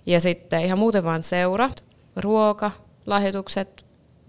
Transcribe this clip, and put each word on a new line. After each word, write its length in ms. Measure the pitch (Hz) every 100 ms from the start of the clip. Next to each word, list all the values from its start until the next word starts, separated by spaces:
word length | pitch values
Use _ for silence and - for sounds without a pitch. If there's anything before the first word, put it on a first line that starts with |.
| -
Ja 140 | 175
sitten 440 | 175 175 - 165
ihan 140 | 175 185
muuten 260 | 220 208
vaan 180 | 165 160
seura, 480 | 156 180 180 196 262 - _ _ _ -
ruoka, 540 | 196 220 214 208 208 202 - _ -
lahjoitukset, 800 | 202 196 196 190 - 196 - - _ _ _